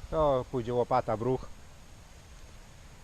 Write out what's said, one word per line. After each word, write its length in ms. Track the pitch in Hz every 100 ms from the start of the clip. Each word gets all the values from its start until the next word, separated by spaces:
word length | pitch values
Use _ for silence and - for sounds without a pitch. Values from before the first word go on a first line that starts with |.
| -
To 340 | 160 151 131 123
pójdzie 240 | 131 117
łopata 420 | 120 117 127 - 110
w 60 |
ruch. 260 | 117 127 - - - - - - - - - - - - - - - -